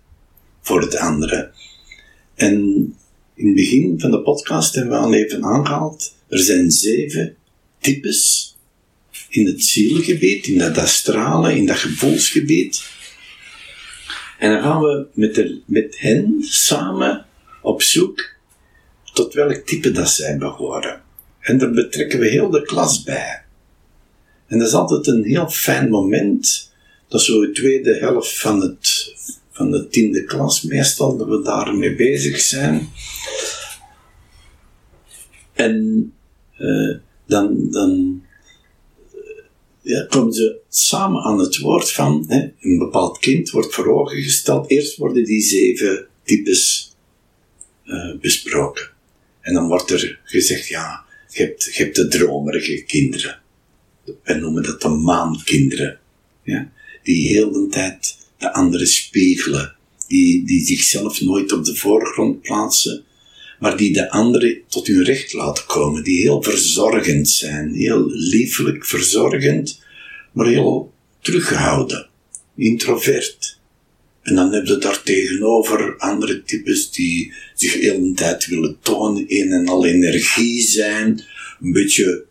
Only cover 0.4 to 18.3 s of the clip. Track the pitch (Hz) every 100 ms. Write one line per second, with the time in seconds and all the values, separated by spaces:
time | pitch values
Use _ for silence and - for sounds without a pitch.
0.4 | _ _ - 90 - - 85 76 78 -
1.4 | - - - - _ - - _ _ -
2.4 | 101 104 101 101 - - _ _ _ -
3.4 | 104 95 - 127 180 85 127 - - -
4.4 | - - - 131 120 117 117 107 107 -
5.4 | 143 156 143 147 156 - - - _ 95
6.4 | 92 92 85 76 107 117 - 80 82 -
7.4 | _ _ _ _ 135 139 - - - -
8.4 | - - _ _ _ _ _ - - -
9.4 | 98 - - - 107 165 - 82 92 101
10.4 | - 92 85 78 - - - 107 - 160
11.4 | 165 - - - - - 135 - - -
12.4 | 143 160 - - - - - - - -
13.4 | - - - - - - - - - -
14.4 | 107 110 147 160 151 139 - - 107 -
15.4 | 101 - - 104 - - - - 208 -
16.4 | - - - - 95 - - - - _
17.4 | _ - - - - 160 190 - -